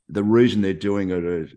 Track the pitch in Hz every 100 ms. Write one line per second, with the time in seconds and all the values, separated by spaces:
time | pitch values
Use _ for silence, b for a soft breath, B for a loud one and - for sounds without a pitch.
0 | - 101 104 117 123 104 98 90 101 101
1 | 95 90 85 85 76